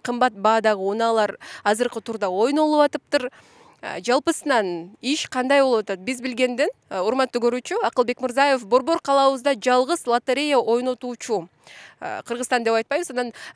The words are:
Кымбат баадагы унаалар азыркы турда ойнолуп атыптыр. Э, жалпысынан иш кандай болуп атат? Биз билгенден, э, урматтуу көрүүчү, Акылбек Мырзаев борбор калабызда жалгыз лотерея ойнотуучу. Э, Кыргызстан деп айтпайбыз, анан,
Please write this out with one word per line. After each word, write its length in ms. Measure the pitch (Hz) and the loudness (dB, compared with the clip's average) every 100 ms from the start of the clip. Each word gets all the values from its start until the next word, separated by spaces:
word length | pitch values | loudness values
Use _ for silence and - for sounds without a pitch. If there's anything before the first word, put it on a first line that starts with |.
Кымбат 320 | - 240 254 | -8 0 0
баадагы 480 | 196 208 226 214 202 | 2 2 4 2 0
унаалар 560 | 190 214 233 226 208 - - - | -2 0 0 2 0 -4 -16 -4
азыркы 380 | 202 214 240 226 | -2 0 -2 -4
турда 300 | 220 220 196 | -10 -4 -2
ойнолуп 600 | 180 233 294 311 302 294 | 0 2 2 2 4 2
атыптыр. 400 | 285 - 285 254 - _ _ - _ | 0 -4 -4 -4 -12 _ _ -20 _
Э, 140 | - 151 | -12 -6
жалпысынан 960 | 185 254 - 320 302 247 196 170 175 214 | 0 0 0 -2 0 0 0 -4 -8 -8
иш 260 | 233 302 - | -4 -4 -4
кандай 340 | 254 254 277 | -4 2 4
болуп 200 | 269 226 | 4 2
атат? 180 | 208 190 | 0 -6
Биз 220 | 190 247 | -6 -6
билгенден, 480 | 254 233 254 247 320 - - | -6 -2 0 0 -2 -4 -8
э, 120 | 196 | -4
урматтуу 420 | 190 262 262 247 | 0 0 0 0
көрүүчү, 400 | 233 247 - 381 | 0 0 -2 -2
Акылбек 380 | 381 - 233 247 | 0 0 0 -2
Мырзаев 440 | 247 240 285 262 | -2 2 2 2
борбор 360 | 202 247 254 330 | 2 0 2 -2
калабызда 560 | - 277 269 269 262 254 | 2 4 4 2 0 0
жалгыз 500 | 247 254 262 339 - | 2 2 2 -2 0
лотерея 520 | 240 - 254 294 269 | -2 0 -2 2 2
ойнотуучу. 880 | 220 240 254 247 247 240 - 208 170 _ - - - - | 2 0 0 -4 -8 -10 -4 -4 -4 _ -20 -20 -20 -12
Э, 240 | 143 104 | -10 -8
Кыргызстан 400 | - 240 254 247 | -8 -8 -2 -2
деп 120 | 226 | 2
айтпайбыз, 360 | 226 226 302 359 | 0 0 -4 -4
анан, 220 | 247 247 - - | -6 -6 -10 -14